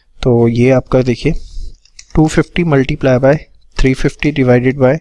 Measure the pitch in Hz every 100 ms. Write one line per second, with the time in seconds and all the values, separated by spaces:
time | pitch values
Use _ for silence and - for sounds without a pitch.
0 | _ - 131 117 117 117 123 127 - 131
1 | 123 113 147 - - - - - _ -
2 | - - 156 170 - - 170 139 123 151
3 | 135 127 139 156 - - _ - 131 131
4 | 147 - 147 147 127 123 127 139 127 160